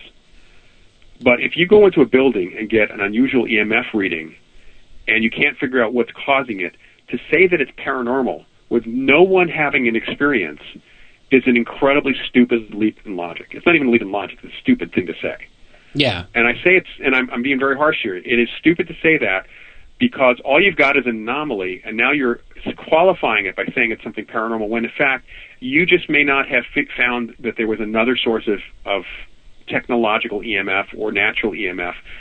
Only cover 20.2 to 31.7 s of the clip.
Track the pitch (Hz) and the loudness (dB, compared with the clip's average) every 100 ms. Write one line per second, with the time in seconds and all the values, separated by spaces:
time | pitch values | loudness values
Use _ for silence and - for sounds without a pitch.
20.2 | 127 123 139 143 196 156 143 143 123 113 | 2 2 2 4 4 2 2 2 0 -4
21.2 | 110 143 151 104 92 92 110 110 123 147 | -6 -6 -4 -4 -6 -8 -8 -2 0 2
22.2 | 123 120 - - - - - 160 185 - | 0 -2 -8 -12 -10 -8 0 4 4 4
23.2 | 139 107 95 98 95 131 117 110 120 110 | 0 0 -2 -4 -4 -2 -2 -2 -8 -12
24.2 | 98 117 113 113 104 117 120 - 143 131 | -8 -6 -4 -4 -4 -4 -4 -2 -2 -2
25.2 | - - - - 127 143 175 175 - 147 | -8 -20 -20 -12 -2 0 2 2 2 2
26.2 | 143 139 135 127 120 143 139 - 123 120 | 2 2 0 -2 -2 -4 -4 -2 0 0
27.2 | 113 - 113 - 110 107 107 110 117 120 | -6 -6 -6 -2 -2 -2 -2 0 0 0
28.2 | 151 110 - 95 - - 98 98 - - | 0 0 0 -4 -6 -12 -4 -4 -4 -16
29.2 | - - - - - 131 - 120 110 110 | -18 -20 -20 -20 -6 -6 -2 0 2 0
30.2 | 117 104 113 101 98 95 101 90 107 101 | -2 -6 -4 -4 -2 -2 -4 -6 -4 0
31.2 | 107 107 110 87 95 | 0 0 -4 -4 -6